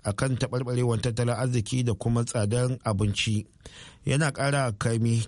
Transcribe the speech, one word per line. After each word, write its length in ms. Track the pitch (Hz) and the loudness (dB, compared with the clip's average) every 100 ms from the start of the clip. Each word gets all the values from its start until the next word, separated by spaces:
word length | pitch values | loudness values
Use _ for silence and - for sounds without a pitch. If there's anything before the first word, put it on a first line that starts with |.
a 100 | 107 | -4
kan 220 | 101 135 120 | -2 0 0
taɓarɓarewar 680 | 127 127 123 123 123 113 | -2 -2 -2 0 0 0
tattalin 360 | 123 113 120 110 | 0 0 0 0
arziki 460 | 127 123 104 127 120 | 0 0 0 0 0
da 80 | |
kuma 300 | 104 117 117 117 | 0 0 0 0
tsadar 540 | 120 104 120 127 127 | 0 2 2 0 0
abinci 600 | 113 98 104 101 - 107 - - - - - - - | -2 0 0 0 0 -2 -4 -12 -20 -20 -20 -8 -2
yana 260 | 135 156 | 2 2
ƙara 380 | - 139 139 127 | 0 0 2 0
kaimi, 480 | 104 120 113 117 117 | 0 0 2 2 0